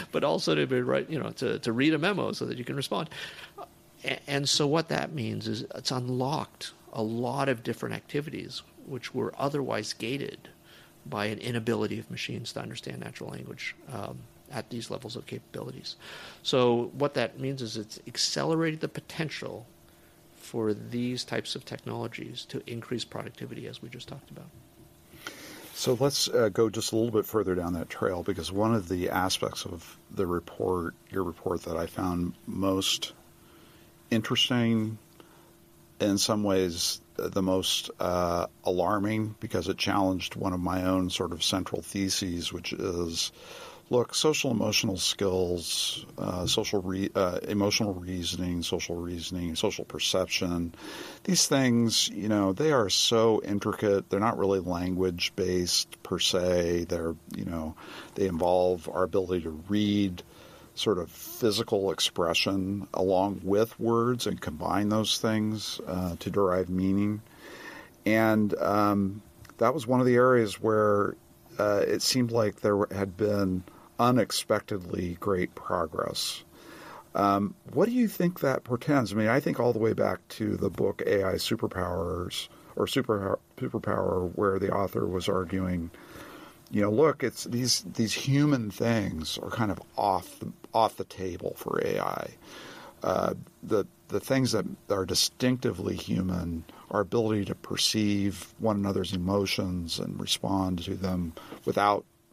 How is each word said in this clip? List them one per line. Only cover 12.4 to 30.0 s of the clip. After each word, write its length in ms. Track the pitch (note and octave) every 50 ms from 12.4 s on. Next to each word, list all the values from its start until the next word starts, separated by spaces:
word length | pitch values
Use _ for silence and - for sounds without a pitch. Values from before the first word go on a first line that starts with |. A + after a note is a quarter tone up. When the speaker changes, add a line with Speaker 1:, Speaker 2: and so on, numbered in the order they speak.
| A#2 - -
Speaker 1:
to 60 | -
understand 400 | - - A#2 A2+ - - - -
natural 320 | - - - - - -
language, 440 | - - - - - - - - - - - -
um, 280 | - G#2 G2+ - - B2+ A#2+ - - - - -
at 180 | - A#2 - -
these 220 | B2+ A2+ A2 -
levels 240 | G2+ - - G#2+ A#2+
of 100 | - -
capabilities. 720 | - - - - _ - - A#2 B2+ C3 - - - - - - - - - - - - - -
So 480 | - C#3+ B2+ B2 A#2+ A#2 A#2+ A#2 - -
what 220 | C3+ D3 C#3 -
that 240 | C3 A#2 A2+ - C3
means 240 | C3+ C3+ C#3 C3 A#2+
is 120 | A2 A2+
it's 240 | A#2 G#2 - - - -
accelerated 760 | A#2+ - - - - - D3 C#3 D#3 E3 D#3+ E3 D#3+ D#3 D#3
the 60 | D#3
potential 800 | D3+ - D#3 - - - - D#3+ D3 - - - - F#2+ G#2 A#2 - - - - - - - - - - - - - -
for 380 | - - - - A#2+ A2 G#2+ G#2
these 500 | A2 A2+ A2+ A#2+ A#2+ B2 B2 B2+ A#2+ -
types 320 | - A#2 A#2+ - - -
of 80 | C3 -
technologies 800 | - B2 - - A#2 A2+ A#2 A#2 A#2 A#2+ - - - B2 B2 -
to 160 | - - B2 -
increase 380 | - A#2+ A#2 - - B2 A2 -
productivity, 600 | - - G#2+ - - - - A#2+ B2 A#2 A#2 A2+
as 160 | G#2+ A2 -
we 60 | -
just 220 | B2 B2 B2 - -
talked 200 | C#3 C3+ - -
about. 200 | C#3+ - - - - - - - - - - - - - - - - - - - - - - - - - - - -
Speaker 2:
So 240 | - - B2+ B2+ A2
let's, 280 | C#3 C#3+ C3+ - -
uh, 220 | - - B2 A2+ G#2
go 200 | F#2 A#2 A2+ A2
just 220 | G2 A2+ - -
a 60 | A2
little 160 | A2 A2+ A#2+ G#2+
bit 120 | G#2+ -
further 300 | - - A2 F#2+ F#2 F2+
down 180 | F2+ E2+ F2 F#2
that 160 | E2 - -
trail, 340 | - - A2 G2+ F2+ F2 E2+
because 280 | G2+ F#2 F#2 D#2+ E2
one 240 | F#2+ G2+ G#2+ A2 A#2
of 140 | G#2+ F2 E2+
the 200 | F#2 F2 F2+ -
aspects 560 | - F#2 F#2 F2 - - - G1+ - - -
of 320 | F#2 F2+ E2+ - - - -